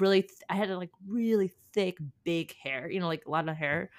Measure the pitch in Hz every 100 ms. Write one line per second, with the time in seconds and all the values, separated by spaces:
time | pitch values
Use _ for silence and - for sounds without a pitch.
0 | 196 196 190 - - 190 202 185 175 _
1 | 190 233 226 214 190 - _ 214 190 -
2 | 147 - - 165 156 - - 131 151 185
3 | 170 160 - 156 160 156 147 156 190